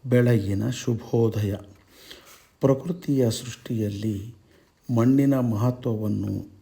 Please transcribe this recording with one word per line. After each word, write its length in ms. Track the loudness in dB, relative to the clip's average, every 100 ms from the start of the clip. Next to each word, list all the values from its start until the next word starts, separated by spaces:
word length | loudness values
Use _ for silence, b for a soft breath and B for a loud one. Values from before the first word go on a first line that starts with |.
| 2
ಬೆಳಗಿನ 640 | 2 4 2 2 -2 -2
ಶುಭೋದಯ. 840 | -4 -4 -4 -2 0 2 0 -4 -4 -10 -20 B B B B B B B _
ಪ್ರಕೃತಿಯ 680 | 2 2 -2 -8 -2 2 2
ಸೃಷ್ಟಿಯಲ್ಲಿ 1040 | 0 -8 -14 -8 -4 -4 -4 -4 -4 -8 -18 b b b b -2 2
ಮಣ್ಣಿನ 440 | 4 4 4 2
ಮಹತ್ವವನ್ನು 960 | 0 0 0 0 -4 -2 -2 -2 -2 -6 -8 -20